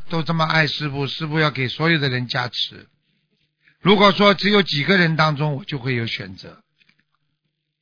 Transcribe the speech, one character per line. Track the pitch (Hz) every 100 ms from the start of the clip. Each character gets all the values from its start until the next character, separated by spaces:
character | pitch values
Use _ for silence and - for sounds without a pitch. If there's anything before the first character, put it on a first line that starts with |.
| -
都 | 165
这 | 160
么 | 165 160
爱 | 160 147
师 | - 147
父， | 139 139
师 | - 160
父 | 156
要 | 151
给 | 123 127
所 | - 165
有 | 165
的 | 139
人 | 127 123
加 | 131 123
持。 | - - 95 - _ _ _ _ _ _ _ _ _
如 | 160 202
果 | 202
说 | 185 202
只 | 196 202
有 | 208
几 | 175 147
个 | 139 196
人 | 170 156
当 | 156 139
中， | 151 139
我 | -
就 | 143
会 | 123 123
有 | 113
选 | - 98 92
择。 | 90 78 _ _ _ _ _ _ _ _ _ _ _ _